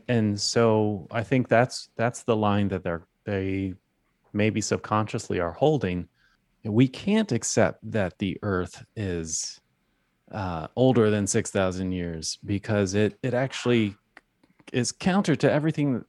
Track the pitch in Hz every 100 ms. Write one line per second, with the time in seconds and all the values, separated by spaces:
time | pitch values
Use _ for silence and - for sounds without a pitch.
0 | - 120 107 101 - 120 117 110 107 101
1 | - 113 107 131 123 113 123 - - -
2 | 117 - - 113 104 101 101 92 90 85
3 | - _ - 101 95 95 98 92 _ _
4 | _ _ _ 104 107 107 - 117 - 107
5 | 107 117 - 95 87 85 143 151 95 90
6 | 87 _ _ _ _ _ 110 107 131 -
7 | - 214 214 117 - - 95 - 110 107
8 | 92 - 98 80 104 92 90 - - -
9 | 98 87 80 82 - - _ _ _ _
10 | _ _ _ 104 95 82 78 - 131 120
11 | 107 104 101 113 101 104 95 92 92 92
12 | 87 80 80 - 101 101 - 104 98 101
13 | 107 - 127 120 131 - 123 120 107 101
14 | _ - _ _ _ _ - 127 120 -
15 | 190 196 196 139 139 147 156 156 143 120